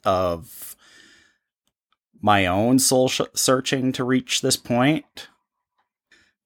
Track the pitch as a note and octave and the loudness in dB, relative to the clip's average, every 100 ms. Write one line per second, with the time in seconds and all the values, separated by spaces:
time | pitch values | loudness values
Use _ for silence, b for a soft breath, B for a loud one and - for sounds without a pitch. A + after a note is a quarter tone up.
0 | G#2 F#2 F#2 E2+ - - - - b b | 0 0 0 -4 -8 -18 -18 -20 b b
1 | b b b b b _ _ _ _ _ | b b b b b _ _ _ _ _
2 | _ _ G#2 G2+ F#2 F#2 A#2 C3 - B2+ | _ _ 2 2 2 0 2 2 2 2
3 | B2+ - - - - C3 - C#3 C3 B2+ | 2 0 -6 -2 0 0 0 -2 -2 -2
4 | B2 C3 - - C3 - - B2 C3+ D#3+ | -2 -2 -2 -4 -2 -2 -2 0 2 0
5 | - - - _ _ _ _ _ _ _ | -6 -18 -20 _ _ _ _ _ _ _
6 | _ b b _ | _ b b _